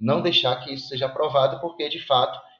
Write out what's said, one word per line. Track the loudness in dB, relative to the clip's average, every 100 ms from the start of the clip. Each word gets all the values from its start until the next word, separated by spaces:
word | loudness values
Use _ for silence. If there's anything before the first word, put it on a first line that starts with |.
não | 0 2
deixar | 2 2 2 -2
que | -6
isso | -12 -10
seja | -4 -4
aprovado, | 0 0 4 2 2
porque, | -8 -6 -6
de | -6
fato, | 2 4 2 -2 -14 _